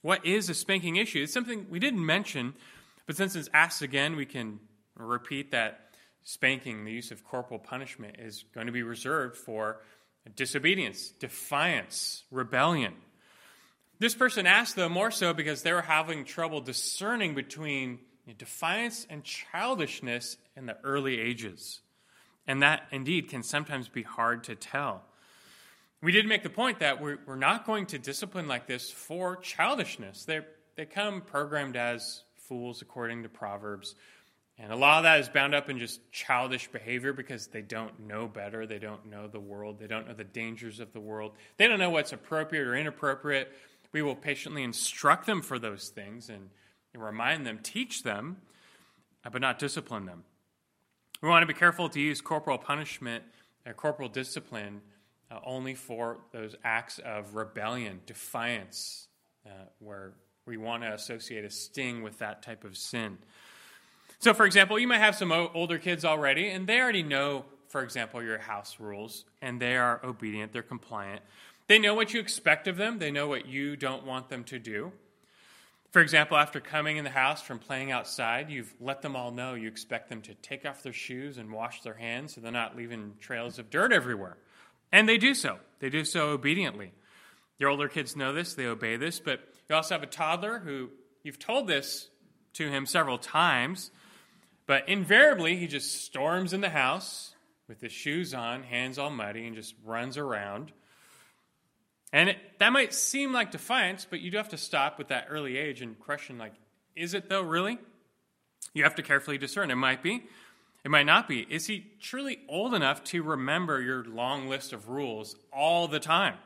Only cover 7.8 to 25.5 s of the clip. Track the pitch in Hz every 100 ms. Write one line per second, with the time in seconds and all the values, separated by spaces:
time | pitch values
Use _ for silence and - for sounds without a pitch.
7.8 | 131 - 107 107 113 107 - 117 117 120
8.8 | 117 117 127 156 127 120 - 107 107 110
9.8 | - - _ _ - 107 135 143 156 190
10.8 | 123 95 - _ 127 - - 143 170 139
11.8 | 92 - - - _ 131 123 127 151 165
12.8 | 107 82 - _ _ - - - _ _
13.8 | _ _ 226 233 254 226 180 202 233 -
14.8 | 170 175 220 214 175 160 151 147 165 175
15.8 | 165 156 160 156 135 - 165 151 127 120
16.8 | - - 202 240 185 139 139 151 151 139
17.8 | 127 123 _ _ - 110 120 - 165 202
18.8 | 233 233 - 151 - - - 170 233 247
19.8 | 147 - 127 120 120 - _ - 127 110
20.8 | 135 143 135 120 117 117 110 85 - -
21.8 | _ _ _ _ _ _ - 135 143 156
22.8 | - 139 131 175 - 127 113 147 151 139
23.8 | 120 123 110 - 117 117 120 110 - 139
24.8 | 143 95 - _ _ - -